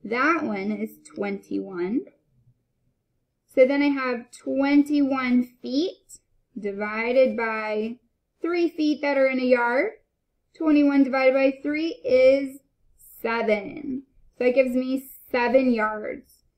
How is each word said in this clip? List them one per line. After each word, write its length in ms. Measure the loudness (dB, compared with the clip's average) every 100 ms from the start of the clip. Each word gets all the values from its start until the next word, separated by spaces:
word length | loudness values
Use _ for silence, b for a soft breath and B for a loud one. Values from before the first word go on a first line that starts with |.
That 400 | -6 -2 0 0
one 260 | -2 -6 -6
is 200 | -6 -8 -12 -20 -10
twenty-one. 840 | -8 -8 _ -10 -8 -8 -4 -4 -6 _ _ _ _ _ _ _ _ _ _ _ _ _ _
So 140 | 2 4
then 160 | 4
I 60 | 0
have 420 | 0 -4 -6 -10
twenty-one 1160 | -16 -8 -2 2 2 2 0 0 -2 0 0 0 _
feet 600 | -6 -4 -4 -8 _ -20 _ _ _ -12
divided 800 | -10 -8 -8 -6 0 2 2 2
by 600 | -4 -4 -6 -6 -6 -10 _ _ _ _
three 280 | -6 -2 -2
feet 340 | -2 -2 0
that 160 | -2 2
are 80 | 2
in 140 | 2
a 40 |
yard. 500 | 2 2 2 0 -2 -6 _ _ _ _ _ _
Twenty-one 460 | 2 4 4 4
divided 320 | 2 4 2
by 240 | 4 2 0
three 400 | -6 -4 -6 -6
is 560 | 0 4 6 4 0 -12 _ _ _ _ -20 -10
seven. 840 | -6 -4 0 -2 -4 -14 -10 -10 -12 _ _ _
So 60 |
that 100 | 0
gives 220 | 2 2 0
me 320 | -2 -6 -8 -20 _
seven 400 | -2 2 2 2
yards. 720 | 0 -2 -4 -10 -12 -16 _ _